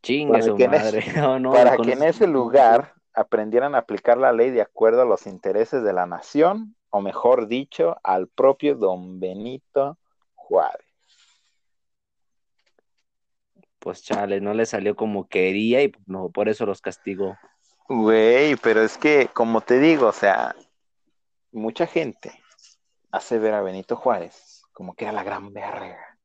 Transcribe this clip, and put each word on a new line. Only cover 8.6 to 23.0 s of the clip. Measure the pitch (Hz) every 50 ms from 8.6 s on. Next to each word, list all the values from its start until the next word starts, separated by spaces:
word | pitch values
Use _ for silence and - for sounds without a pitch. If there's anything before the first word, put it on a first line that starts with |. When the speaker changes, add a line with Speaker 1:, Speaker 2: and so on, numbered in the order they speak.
| 147 147 143
Speaker 2:
don | 123 104 95 92 90 90 92 92 92
Benito | 92 92 92 101 107 123 131 139 _ _ _ 139 135 139 165 _ _ _ _ _ _ _ _
Juárez. | _ - - - 92 78 - - - _ _ _ _ _ _ _ _ _ _ _ _ _ _ _ _ _ _ _ _ _ _ _ _ _ _ _ _ _ _ _ _ _ _ _ _ _ _ _ _ _ _ _ _ _ _ _ _ _ _ _ _ _ _ _ _ _ _ _
Speaker 1:
Pues | _ - - 92 - _
chale, | - - 101 101 98 98 98
no | 98 101 104
le | 113 113
salió | - - 101 95 104 104
como | - 113 110 101 101 90
quería | _ - 95 92 95 95 104 110 113 120 131 143
y, | 139
pues, | _ _ _
no, | 98 92 95 92 87
por | - 101 104 110
eso | 107 - 113
los | 101 95 -
castigó. | _ 98 90 _ _ 95 98 92 98 95 98 _ _ _ _ _ _ _ _ _ _
Speaker 2:
Güey, | - 131 117 110 110 110 110 110 113 120 131 147 151 139
pero | - - 113 107 110
es | 110 107 -
que, | - - 151 151 143 123 - -
como | - 117 113 113 110
te | - - 123 131
digo, | 143 165 165 143 127
o | 107
sea, | - - - 98 95 58 60 60 - - _ _ _ _ _ _ _ _ _ _ _ _ _ _ _ _ _ _
mucha | - 113 107 113 110 - 170
gente | 165 - 175 156 123 - _ - - - _ _ _ _ _ _ _ _ _ _ _ _ _